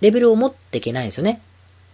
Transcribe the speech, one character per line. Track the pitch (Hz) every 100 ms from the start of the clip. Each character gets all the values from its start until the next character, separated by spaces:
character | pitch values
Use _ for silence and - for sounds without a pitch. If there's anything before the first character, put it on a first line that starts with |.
レ | 208
ベ | 233
ル | 240
を | 220
持 | 262
っ |
て | - - 120
い |
け | 120
な | 120
い |
ん | 113
で |
す | -
よ |
ね。 | 185 226 _ _ _ _ _